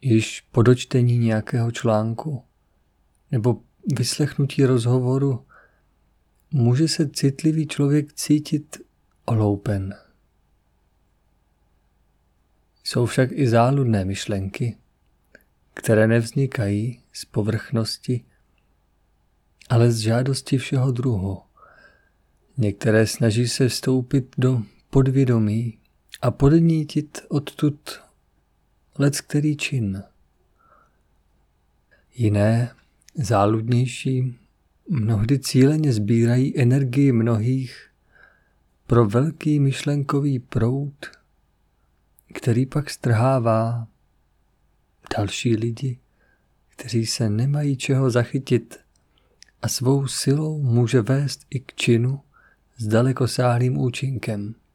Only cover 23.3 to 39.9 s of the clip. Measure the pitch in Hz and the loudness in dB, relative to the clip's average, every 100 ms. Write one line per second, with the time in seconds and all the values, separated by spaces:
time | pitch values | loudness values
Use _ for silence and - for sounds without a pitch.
23.3 | 107 120 - 131 - - 131 123 139 135 | 0 -2 0 0 0 -2 -2 0 -4 -4
24.3 | - 127 127 104 _ _ 135 135 131 135 | -2 0 0 -4 _ _ 2 2 2 2
25.3 | 120 107 107 117 110 _ _ _ - 123 | 2 2 0 -4 -8 _ _ _ -4 -4
26.3 | - 139 165 165 160 151 151 147 - - | 2 4 6 4 2 -2 -4 -6 -12 -4
27.3 | 147 143 - 151 143 - - - _ _ | -4 -4 -2 -2 -2 -14 -18 -20 _ _
28.3 | _ _ _ _ _ _ - 143 139 - | _ _ _ _ _ _ 0 0 0 -4
29.3 | 151 151 147 - 135 104 98 98 _ _ | -2 0 -2 -4 -2 -2 -4 -10 _ _
30.3 | _ _ _ _ _ _ _ _ _ _ | _ _ _ _ _ _ _ _ _ _
31.3 | _ _ _ _ _ _ _ _ - 113 | _ _ _ _ _ _ _ _ -2 0
32.3 | 104 104 113 120 - _ _ _ - 110 | 2 2 2 -2 -6 _ _ _ -8 0
33.3 | 110 101 107 113 120 127 - 139 131 127 | 2 2 2 0 0 0 -4 -4 -2 -4
34.3 | 123 _ _ _ _ - 156 107 110 110 | -8 _ _ _ _ -6 -4 0 0 2
35.3 | 139 - 135 131 156 151 113 104 117 117 | 0 0 4 4 4 0 0 0 2 2
36.3 | 120 135 - 123 135 139 127 139 120 113 | 2 0 2 2 2 0 2 2 4 2
37.3 | 113 110 131 127 - - _ _ _ - | 0 0 -2 -4 -12 -20 _ _ _ -20
38.3 | _ _ _ _ _ _ 117 113 110 151 | _ _ _ _ _ _ 2 4 2 0
39.3 | 147 - 151 139 131 - | -2 -2 2 2 0 -2